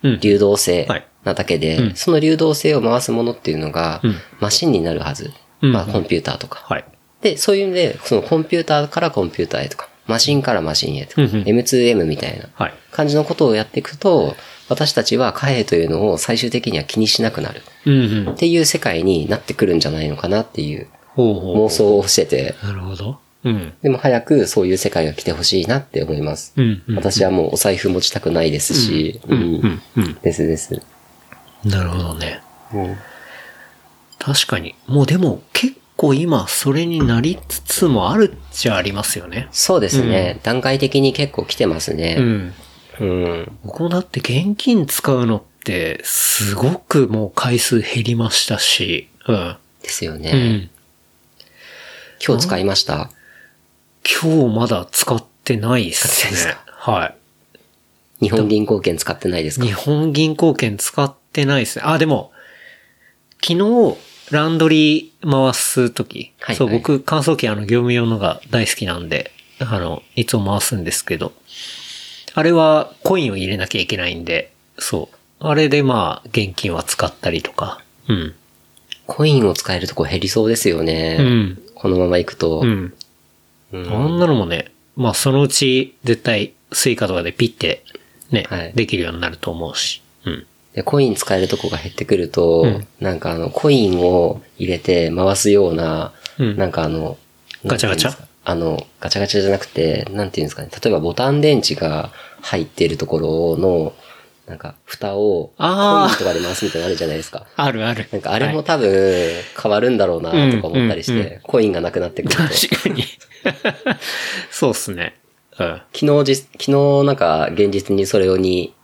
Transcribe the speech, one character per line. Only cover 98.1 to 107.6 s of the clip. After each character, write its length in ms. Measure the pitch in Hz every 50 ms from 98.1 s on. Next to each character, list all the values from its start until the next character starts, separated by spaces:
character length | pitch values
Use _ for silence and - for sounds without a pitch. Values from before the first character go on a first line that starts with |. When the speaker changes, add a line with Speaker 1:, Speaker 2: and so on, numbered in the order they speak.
| -
Speaker 2:
ん 20 |
て 60 | - -
い 0 |
う 20 |
ん 20 |
で 20 | _
す 0 |
か？ 0 | _ _ _
あ 100 | - 90
の、 320 | 85 85 80 80 80 - - _ _
ガ 100 | - 87
チ 80 | - 98
ャ 20 |
ガ 60 | 101
チ 120 | 98 - 101
ャ 20 | 95
じ 40 | 98
ゃ 20 |
な 80 | 98 95
く 80 | -
て、 420 | - - - 82 80 78 - - - 95
な 120 | 101 104
ん 60 | 95
て 100 | - -
い 40 | 78
う 20 |
ん 0 |
で 20 | 73
す 80 | 71
か 60 | - 76
ね。 80 | 76 - - -
例 80 | 120
え 40 | 104
ば 60 | 82
ボ 140 | 78 85 82
タ 160 | - 120 135
ン 100 | 139 147
電 180 | 147 151 147 120
池 160 | 101 - -
が 360 | - 82 80 76 78 - - - - - - - -
入 220 | - - - 92 80
っ 20 |
て 180 | 71 _ - 85
い 40 | 80
る 80 | 80
と 100 | 73 -
こ 120 | - 80 78
ろ 380 | 80 80 80 80 85 85 82 78
の、 340 | 90 95 90 82 78 80 - - - - - - - _ _ _ _
な 100 | - 82
ん 20 | 78
か、 160 | - - - _ _
蓋 300 | _ - - - 101 98
を、 380 | 101 104 107 98 85 76 - _
Speaker 1:
あ 500 | _ 151 165 185 196 202 208 202 202 196
ー。 0 | 175
Speaker 2:
コ 40 | -
イ 20 |
ン 40 | -
と 60 | 95
か 100 | 92 85
で 60 | 82
回 140 | 90 87 90
す 80 | - -
み 80 | 98 -
た 60 | 82
い 20 |
な 60 | 82
の 0 | 90
あ 20 |
る 60 | 92
じ 80 | 80 90
ゃ 20 |
な 80 | 80 76
い 20 |
で 60 | 80 78
す 80 | -
か。 160 | - - - - _
Speaker 1:
あ 160 | -